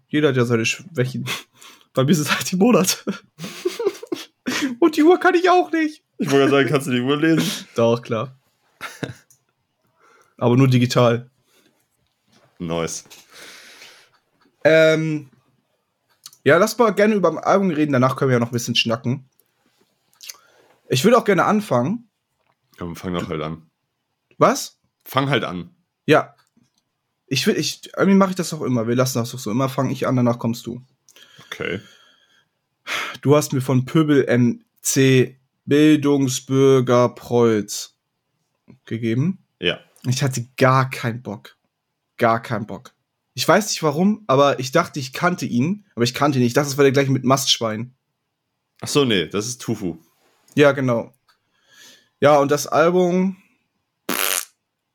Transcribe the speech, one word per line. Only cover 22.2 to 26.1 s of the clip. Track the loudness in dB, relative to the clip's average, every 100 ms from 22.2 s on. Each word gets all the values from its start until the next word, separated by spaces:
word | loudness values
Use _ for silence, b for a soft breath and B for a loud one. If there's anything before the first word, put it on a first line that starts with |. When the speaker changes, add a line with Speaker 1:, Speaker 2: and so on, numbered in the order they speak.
| _ _ _ _ _ -14
Speaker 2:
Ja, | -12 -10
fang | -8
doch | -6 -6
halt | -6
an. | -8 -10 _ _ _ _ _ _ _ 0
Speaker 1:
Was? | 0 0 -8 _ _ _
Speaker 2:
Fang | -6 -4 0
halt | -2
an. | -2 -8 -12 _ _ _
Speaker 1:
Ja. | 2